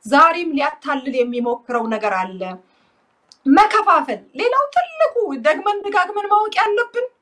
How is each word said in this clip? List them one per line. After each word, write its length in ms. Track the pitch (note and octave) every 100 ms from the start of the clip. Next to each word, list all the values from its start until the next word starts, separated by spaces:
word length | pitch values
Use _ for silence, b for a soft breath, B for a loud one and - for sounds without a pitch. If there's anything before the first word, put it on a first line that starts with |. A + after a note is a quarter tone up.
ዛሬም 460 | G#3 C#4 E4 E4+ E4
ሊያታልል 600 | C#4 C#4+ D4+ C#4+ C#4 C4
የሚሞክረው 720 | B3 A#3+ A#3+ A#3+ A#3+ - A#3+ A3+
ነገር 260 | G#3+ G#3
አለ። 280 | F#3+ F#3 F#3+ F#3 F3+ _ _ _ _ _ _ _ _ C4+
መከፋፈል 720 | D#4 G#4+ G#4+ G#4+ D#4+ C#4 A3+ - C4+
ሌላው 280 | A#4+ C5+ C#5+
ትልቁ 440 | F5+ F5 D#5+ D#5+ A#4+ G#4 C4+
ደግመን 400 | B3+ E4 G4 G#4
ደጋግመን 460 | G4+ G4 F4+ G#4 G4+
ማወቅ 260 | G#4 G#4+
ያለብን 520 | F#4+ G#4+ G#4 A#4 A#4 B4+ _